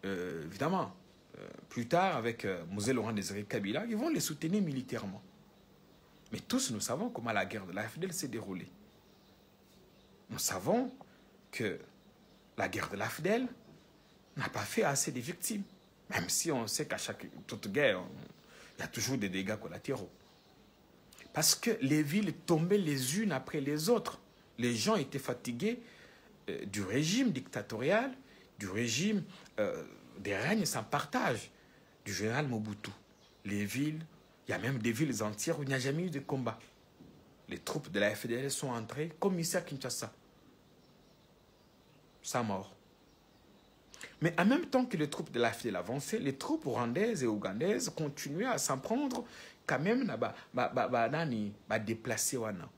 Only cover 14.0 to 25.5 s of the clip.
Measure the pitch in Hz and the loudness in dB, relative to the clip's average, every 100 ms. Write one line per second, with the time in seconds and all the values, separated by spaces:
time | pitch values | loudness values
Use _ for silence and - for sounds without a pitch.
14 | - - - - - - - - 190 139 | -20 -20 -14 -6 -4 -2 -2 2 2 2
15 | - 131 120 - - 214 196 - - - | 0 -2 -6 -6 -4 -4 -6 -12 -20 -20
16 | - - - - 165 143 113 - - - | -6 -4 0 0 2 0 0 -2 -2 -2
17 | - 101 - - - 107 107 104 139 92 | -4 -6 -10 -14 -10 -8 -2 4 6 4
18 | 90 - - - - - - - - - | 0 -12 -16 -18 -20 -20 -20 -10 -8 -4
19 | 90 135 101 92 95 107 - - - 127 | 0 0 0 -2 -2 -4 -6 -10 -4 -4
20 | 92 - - - - - - - - - | -4 -12 -20 -20 -20 -20 -20 -20 -20 -20
21 | - - - - 156 - - 151 131 151 | -20 -20 -8 2 4 4 2 2 4 4
22 | 151 180 202 - - 165 170 208 170 139 | 4 2 2 -2 2 4 6 4 4 2
23 | 127 165 220 135 - 160 139 151 160 233 | 0 0 2 0 -2 -4 0 0 4 4
24 | - - - - - - 120 117 135 220 | 2 -8 -18 -20 -20 0 0 2 4 4
25 | 135 143 - 120 - | 2 -2 -4 -4 -4